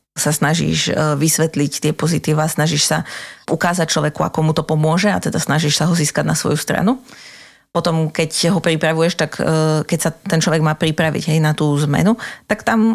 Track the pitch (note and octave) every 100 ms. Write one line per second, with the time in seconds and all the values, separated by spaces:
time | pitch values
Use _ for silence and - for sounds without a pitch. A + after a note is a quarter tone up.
0 | _ - D3 D3+ D3 E3 D3+ D#3+ D#3+ -
1 | D3+ C#3+ D#3 - D#3 C#3+ C#3 - D3+ D3
2 | D#3 D#3 - D3+ D#3 - D#3 D3+ - D3+
3 | - - - - - D#3 F3+ F3+ D#3+ D#3
4 | D3 - - - D#3 D#3 D3 D#3 D#3 E3+
5 | G3+ F3+ - - D3+ D3 D#3 - D#3+ E3+
6 | - - D#3 D#3+ - D#3 - - G3+ B3+
7 | - - - - - - _ E3+ E3 E3
8 | D#3 - D#3 - E3+ F3+ E3+ D#3+ D#3+ D#3+
9 | E3+ - D3+ - - D#3+ D#3 D#3 - E3
10 | E3 - G3 E3 E3 D#3 D#3 D#3 D#3+ D#3
11 | D#3+ D3+ - D#3 D3+ D3+ D3+ D3 D3 C#3+
12 | F3+ A3+ - - - G#3 - A3 A3+